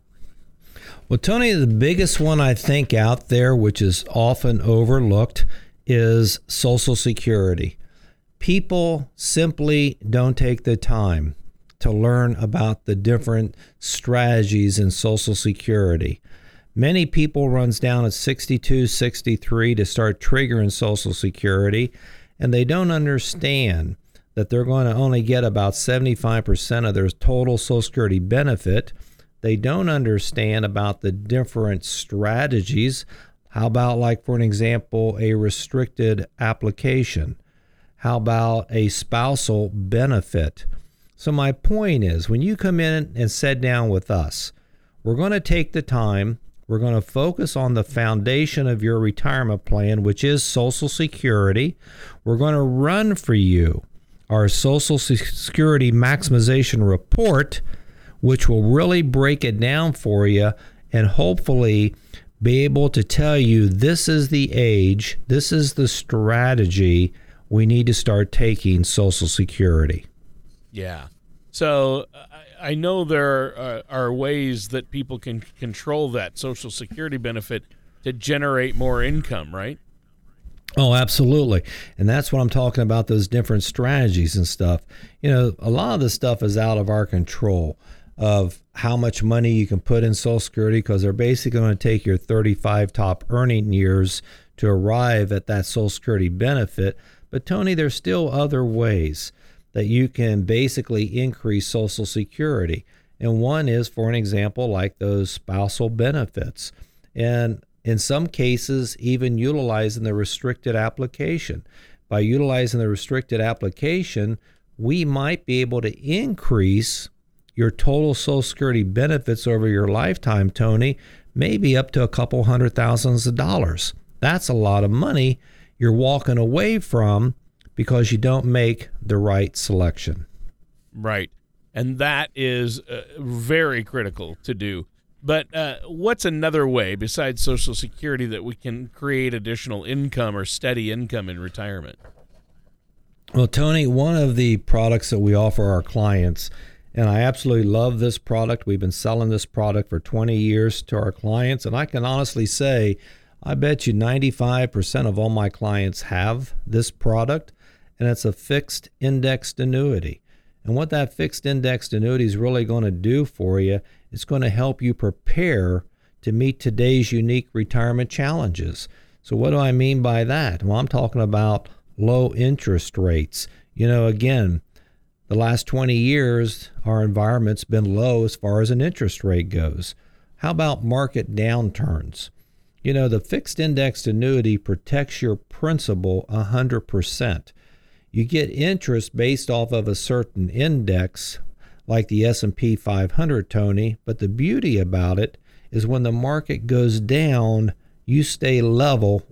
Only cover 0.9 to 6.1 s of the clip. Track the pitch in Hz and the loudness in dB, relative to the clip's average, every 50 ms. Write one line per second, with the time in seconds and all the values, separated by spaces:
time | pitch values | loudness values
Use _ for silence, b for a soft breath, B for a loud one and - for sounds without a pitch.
0.9 | B B B B 120 120 - - 214 240 247 233 208 170 139 117 110 107 120 147 | B B B B -2 0 2 2 2 2 2 2 2 2 2 2 2 4 2 2
1.9 | 180 180 190 170 - - 151 156 156 151 143 131 123 107 - - 139 147 135 - | 2 2 0 0 2 2 2 2 4 4 4 2 2 0 0 0 0 2 2 2
2.9 | - 110 110 113 123 127 - - 123 120 123 127 131 120 107 107 101 - 104 95 | 2 2 2 2 2 0 -2 0 2 2 4 4 4 4 2 2 2 2 0 0
3.9 | 90 - - - - 120 113 117 127 - - 127 117 110 - 110 113 113 113 110 | 0 0 -4 -6 -2 0 2 2 0 0 2 0 2 2 2 2 2 4 4 4
4.9 | 131 135 127 107 98 104 113 117 - - - B B B B B B B - - | 4 2 4 4 4 2 2 0 4 4 4 B B B B B B B -2 0
5.9 | 127 117 113 113 | 2 2 4 4